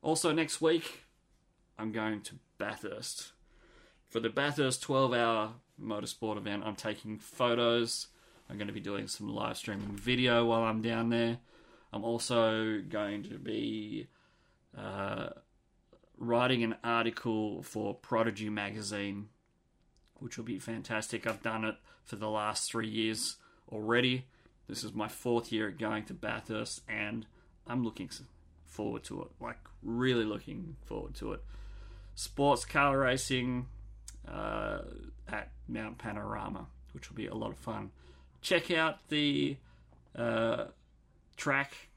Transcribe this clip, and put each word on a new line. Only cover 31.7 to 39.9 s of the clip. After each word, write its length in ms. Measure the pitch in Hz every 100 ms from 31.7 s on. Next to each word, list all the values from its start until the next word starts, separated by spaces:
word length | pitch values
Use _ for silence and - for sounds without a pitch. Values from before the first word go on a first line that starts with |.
| - - - -
Sports 520 | - - - 143 123 -
car 340 | 147 143 135
racing, 680 | 131 131 - 131 123 123 127 - - - - - -
uh, 540 | - - - 107 104 - - - - -
at 240 | 107 - - -
Mount 300 | 117 107 -
Panorama, 680 | 117 104 104 107 101 95 - - -
which 160 | - -
will 60 | -
be 120 | 107
a 60 |
lot 180 | 110 110
of 60 | -
fun. 340 | - 107 98 - - - - -
Check 300 | - 175 165
out 360 | 170 160 151 -
the, 480 | 151 147 143 143 131 - - -